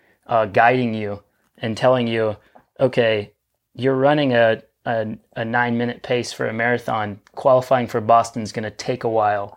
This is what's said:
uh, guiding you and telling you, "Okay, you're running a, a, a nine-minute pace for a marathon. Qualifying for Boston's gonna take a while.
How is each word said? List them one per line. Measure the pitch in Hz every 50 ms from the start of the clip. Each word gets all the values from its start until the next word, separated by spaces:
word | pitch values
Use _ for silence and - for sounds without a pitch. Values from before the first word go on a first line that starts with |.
| _ _ _ _ _
uh, | - 120 113 110
guiding | 98 95 117 113 120 127 127 123 117 110
you | 110 107 101 101 95 _ _ _ _ _ _ _ -
and | - 113 107
telling | - - 127 131 127 120 117
you, | 117 113 110 107 104 - _ _ _ _ _ _ _ -
"Okay, | 135 127 - 127 117 110 110 104 104 - _ _ _ _ _ _ _ _ _
you're | 117 120 135 135
running | 131 135 143 151 151 143 131 120
a, | 117 117 113 110 - - _ _ _ -
a, | 123 117 113 110 110 117 - _ _ -
a | 123 117
nine-minute | 113 117 120 120 120 117 117 120 120 120 - -
pace | - 127 123 113 - -
for | - 127 113
a | 110
marathon. | 113 117 120 120 117 - 127 117 110 107 104 98 - _ _ -
Qualifying | - - 139 127 127 127 - 135 123 120
for | 107 - 117
Boston's | 107 110 117 117 110 - - 123 110 98
gonna | - 117 107 107 -
take | - - - 127 120 -
a | 117
while. | 110 110 104 104 104 101 101 - -